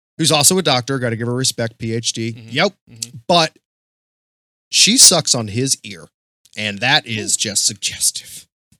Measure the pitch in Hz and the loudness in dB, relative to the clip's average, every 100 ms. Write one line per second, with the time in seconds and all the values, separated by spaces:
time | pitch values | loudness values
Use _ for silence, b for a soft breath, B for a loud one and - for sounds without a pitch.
0 | _ - 156 156 139 185 160 127 120 135 | _ -4 0 4 4 4 2 0 0 -2
1 | 123 113 120 123 131 - 117 - 113 113 | -2 -2 -4 -2 -2 -2 -6 -4 -6 -4
2 | 113 117 113 117 110 127 196 _ _ 117 | -4 -4 -6 -8 -8 0 0 _ _ -16
3 | 117 131 - 175 160 _ _ _ _ _ | -14 -14 2 2 2 _ _ _ _ _
4 | _ _ _ _ _ _ _ - - 262 | _ _ _ _ _ _ _ 2 4 6
5 | - 170 - 123 107 110 131 - 104 87 | 6 6 2 -2 -2 -2 -2 -2 -6 -16
6 | 78 _ _ _ _ - 107 101 120 147 | -18 _ _ _ _ -8 -6 -2 2 0
7 | 120 110 104 - 107 98 - 104 - - | 0 -6 -4 -2 -2 0 -2 -4 -8 -2
8 | - - - - - _ _ _ | -4 -4 -14 -20 -20 _ _ _